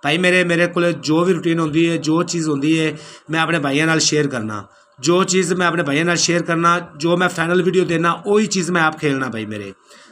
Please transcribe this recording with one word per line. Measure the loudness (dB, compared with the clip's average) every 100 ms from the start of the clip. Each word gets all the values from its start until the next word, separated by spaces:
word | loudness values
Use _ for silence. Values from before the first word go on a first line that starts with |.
ਭਾਈ | 2 2
ਮੇਰੇ, | 4 4
ਮੇਰੇ | 2 2 2
ਕੋਲ | 2 0
ਜੋ | 0 0 2 2
ਵੀ |
ਰੂਟੀਨ | 2 0 0
ਹੁੰਦੀ | 0 0 0
ਹੈ, | 0
ਜੋ | 0 0
ਚੀਜ਼ | 0 -2 -2
ਹੁੰਦੀ | -2 0 2
ਹੈ, | 0 -4 -14 -20 -6
ਮੈਂ | -2
ਆਪਣੇ | 0 0
ਭਾਈਆਂ | 0 0 2
ਨਾਲ | 2
ਸ਼ੇਅਰ | 2 0 0
ਕਰਨਾ। | -2 -6 -10 -12 _ _ _
ਜੋ | 0 2 2
ਚੀਜ਼ | 0 0
ਮੈਂ | 0 0
ਆਪਣੇ | 0
ਭਾਈਆਂ | -2 0 0
ਨਾਲ | 0
ਸ਼ੇਅਰ | 0 -2
ਕਰਨਾ, | 0 0 2 0 -4 -6
ਜੋ | -2 2
ਮੈਂ | 0
ਫਾਈਨਲ | -2 -2 0
ਵੀਡੀਓ | 2 0 0
ਦੇਣਾ, | 0 0 -2 0
ਉਹੀ | 0 0
ਚੀਜ਼ | -2 -2
ਮੈਂ | 0
ਆਪ | 0 0
ਖੇਲਣਾ | -2 -2 -4
ਭਾਈ | -6 -8
ਮੇਰੇ, | -8 -12 -16 _ -20 -20